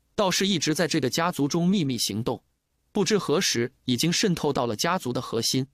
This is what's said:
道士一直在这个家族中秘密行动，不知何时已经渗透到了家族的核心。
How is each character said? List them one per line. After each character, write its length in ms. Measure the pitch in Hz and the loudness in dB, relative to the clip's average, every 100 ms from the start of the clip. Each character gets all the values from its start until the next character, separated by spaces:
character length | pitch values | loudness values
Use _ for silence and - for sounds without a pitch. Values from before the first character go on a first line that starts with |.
| _ | _
道 160 | - 190 | -2 0
士 160 | - 196 | 2 0
一 120 | 175 | 0
直 160 | 151 | 0
在 140 | 156 165 | 0 0
这 100 | 160 | 0
个 120 | 131 | 0
家 200 | - 170 | 0 -2
族 160 | 175 143 | 0 0
中 220 | 170 175 | 2 2
秘 160 | 202 | 2
密 140 | 139 120 | 0 -2
行 260 | - 104 | -4 -2
动， 180 | 123 113 - _ _ _ _ | -4 -4 -8 _ _ _ _
不 140 | 208 | -2
知 140 | 185 208 | 2 0
何 200 | - 156 | 2 0
时 340 | - 117 120 - | 2 0 -2 -4
已 120 | - 120 | -2 0
经 140 | 165 | 2
渗 240 | 170 208 | 2 2
透 160 | 170 151 | 2 0
到 160 | 139 120 | 0 -2
了 80 | |
家 240 | 110 170 185 | -2 -2 -2
族 140 | 123 | -2
的 80 | 127 | -6
核 220 | - 117 | -4 -2
心。 240 | - 131 135 | 0 0 -2